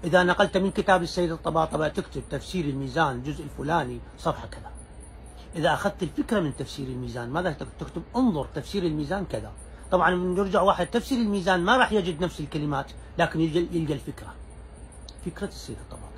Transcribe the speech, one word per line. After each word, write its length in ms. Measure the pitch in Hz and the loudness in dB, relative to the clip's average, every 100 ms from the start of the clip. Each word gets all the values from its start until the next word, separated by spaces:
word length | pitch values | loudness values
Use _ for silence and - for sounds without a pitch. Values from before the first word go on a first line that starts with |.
إذا 200 | 175 180 | 6 6
نقلت 340 | 180 175 196 190 | 6 6 4 4
من 140 | 190 | 0
كتاب 320 | 185 190 185 | 0 4 4
السيد 280 | 170 - 175 | 4 0 0
الطباطبائي 600 | 165 170 156 160 - 151 | 0 -2 0 0 0 0
تكتب 320 | 196 - - - | -2 -6 -8 -6
تفسير 360 | 139 - 185 147 | -8 -4 -2 -2
الميزان 500 | 135 135 123 156 123 | -2 -4 0 0 0
الجزء 280 | 127 - | -6 -6
الفلاني 560 | 143 - 139 170 127 120 - - | -8 -8 0 0 0 -6 -12 -6
صفحة 280 | 160 - - | -4 -4 -8
كذا. 240 | - - - - - - - - - - 170 | -12 -14 -14 -16 -18 -18 -18 -18 -18 -12 2
إذا 180 | 160 | 2
أخذت 300 | 147 202 - | 4 2 0
الفكرة 360 | 165 - - 214 | -4 -2 2 2
من 160 | 156 - | 2 -2
تفسير 320 | 131 - 131 | -8 -6 -6
الميزان، 420 | 127 123 117 120 | -6 -6 -6 -2
ماذا 220 | 147 180 | 0 0
تك-، 160 | 147 135 - | -2 -8 -10
تكتب؟ 240 | 165 - 165 233 | -8 -8 -4 2
انظر 320 | 254 156 - 156 | 4 4 -2 -6
تفسير 280 | - 202 | -4 0
الميزان 420 | 175 151 147 190 185 | 0 0 0 -2 -2
كذا. 260 | 113 107 - - - - | -4 -6 -12 -16 -16 2
طبعا 240 | 180 170 180 | 6 6 4
من 220 | 180 180 | 2 2
يرجع 240 | 202 190 | 2 6
واحد 260 | 190 185 175 | 6 6 2
تفسير 300 | 233 226 254 | 0 2 2
الميزان 460 | 220 202 180 185 | 4 2 4 4
ما 140 | 175 254 | 6 6
راح 140 | 247 | 6
يجد 320 | 214 180 156 | 4 2 0
نفس 160 | 175 - | -2 -2
الكلمات، 520 | 147 156 147 139 139 - - - | -6 -2 -2 -2 -4 -12 -12 0
لكن 240 | 170 160 | 0 4
يلقى، 360 | 160 156 175 175 | 2 2 0 0
يلقى 160 | 156 | 0
الفكرة، 400 | 143 - - - - - - - - - - - - 180 | -2 -6 -12 -12 -14 -16 -16 -16 -16 -18 -16 -16 -10 -10
فكرة 220 | - 196 | -6 -8
السيد 300 | - - 110 | -8 -12 -12
الطباطبائي. 340 | - - - | -12 -14 -12